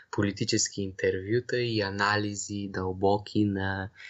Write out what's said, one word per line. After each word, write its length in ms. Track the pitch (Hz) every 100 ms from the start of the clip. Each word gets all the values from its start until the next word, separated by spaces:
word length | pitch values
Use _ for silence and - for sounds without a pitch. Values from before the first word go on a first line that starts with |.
| -
политически 720 | - 101 95 117 110 - -
интервюта 800 | 98 95 95 95 98 120 123 123
и 200 | 123 110
анализи 880 | 98 98 101 104 104 101 - 101 101
дълбоки 760 | 95 92 92 98 104 104 107
на, 460 | 104 98 98 98 95 - -